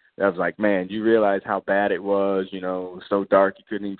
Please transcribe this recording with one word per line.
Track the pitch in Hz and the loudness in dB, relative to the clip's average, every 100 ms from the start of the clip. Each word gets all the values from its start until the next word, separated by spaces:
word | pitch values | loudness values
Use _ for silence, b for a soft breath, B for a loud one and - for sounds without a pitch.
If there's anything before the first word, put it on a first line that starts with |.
| b - | b -2
I | 98 | -2
was | 87 | 0
like, | 87 82 | -4 0
"Man, | 104 98 90 | 0 0 -2
you | 107 | -2
realize | 110 113 104 98 | 2 4 4 0
how | 113 98 | -2 -4
bad | - 98 101 | 0 0 0
it | 92 | -2
was, | 98 98 98 98 95 | 0 0 0 -2 -4
you | 98 | -6
know, | 92 92 90 | -6 -6 -8
it | 90 | -12
was | - | -4
so | 101 | -4
dark | 98 98 98 - | 2 4 4 0
you | _ | _
couldn't | 104 101 | -8 -8
even | 95 | -6